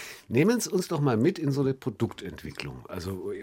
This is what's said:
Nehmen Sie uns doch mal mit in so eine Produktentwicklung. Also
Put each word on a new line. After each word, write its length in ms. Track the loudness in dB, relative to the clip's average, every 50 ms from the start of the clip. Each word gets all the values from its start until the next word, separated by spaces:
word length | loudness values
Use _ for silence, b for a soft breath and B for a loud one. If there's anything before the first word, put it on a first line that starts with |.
| B B B B B
Nehmen 320 | 2 4 6 6 6 4 2
Sie 100 | 0 0
uns 200 | 0 0 0 0
doch 100 | 0 2
mal 160 | 2 4 4
mit 240 | 4 4 4 2 2
in 140 | 0 0 2
so 80 | 2
eine 120 | 2 0 0
Produktentwicklung. 1080 | 0 -4 -6 0 0 -2 -2 -2 -8 -10 -10 -10 -10 -12 -10 -10 -8 -10 -10 -10 -12 -14 -10
Also 420 | -10 -8 -6 -6 -6 -6 -6 -8 -8 -6